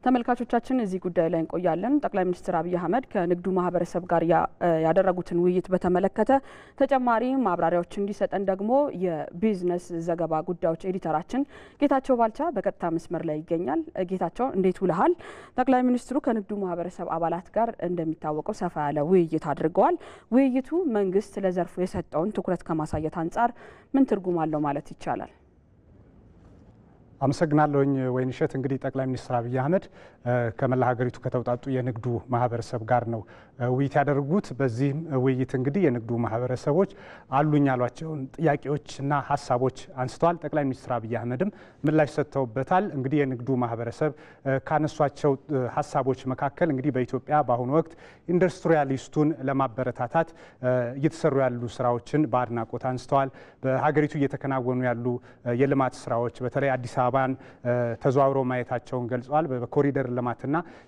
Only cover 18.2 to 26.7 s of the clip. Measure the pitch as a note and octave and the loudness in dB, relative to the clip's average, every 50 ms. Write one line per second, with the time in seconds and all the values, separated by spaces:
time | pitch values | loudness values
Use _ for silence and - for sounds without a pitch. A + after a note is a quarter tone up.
18.2 | - D#3 D3+ D3+ D3+ - G#3+ - - F3 - D#3+ D3 D3+ D3 D3+ D3 D3+ F#3+ F#3+ | -4 -4 -4 -2 -4 -4 -6 -4 -4 -4 -2 -2 -2 0 0 0 2 6 6 6
19.2 | F3 D#3+ D#3+ D#3 - D#3+ - D#3+ D#3 D#3+ E3 - G#3 D4+ F4+ E4 - - - - | 6 4 0 -4 -2 -2 -4 0 0 0 4 4 4 4 4 0 -4 -14 -20 -20
20.2 | - _ A3 B3+ C#4 C4+ A#3+ C4 C4 - D#4 E4+ F#4+ D#4 A3+ G#3+ G3+ F#3+ F3 G3 | -10 _ 4 4 4 4 2 0 -2 0 -2 -2 0 0 0 0 0 2 2 0
21.2 | G#3+ - - G#3 G3 F#3 F3+ F#3 F3 E3+ - - F3+ F#3 - - E3 - - D3 | -2 -2 -8 -2 -2 -2 0 0 -2 -4 -2 -4 -4 -4 -2 -6 -8 -4 -2 -2
22.2 | E3 G#3+ G#3 - F3+ - F3+ E3+ - - F3 D#3+ D3+ D#3 - D#3 D#3 D#3 - F3+ | -2 0 -2 -4 -2 -2 -2 -4 -2 -4 -4 -4 -2 -2 -4 -2 -2 -2 -4 -2
23.2 | D#3+ E3+ - - A#3 A#3+ A#3 - - - - - - _ _ C4+ C4+ B3+ A3+ G3+ | -4 -4 0 0 0 0 0 -4 -18 -20 -20 -20 -20 _ _ 4 4 4 4 -2
24.2 | F3+ F#3 F3+ E3+ D#3+ D#3 D#3 D3+ D3+ D3 C#3+ D3 D3 - - _ - F3 C3 - | 0 -2 0 0 0 0 0 0 0 0 -2 -4 -6 -10 -18 _ -6 -4 -4 -4
25.2 | - - - _ _ _ _ _ _ _ _ _ _ - - - - - - - | -6 -10 -14 _ _ _ _ _ _ _ _ _ _ -20 -20 -20 -20 -20 -20 -20
26.2 | - - - - - - - - - - | -20 -20 -20 -20 -20 -20 -20 -20 -20 -20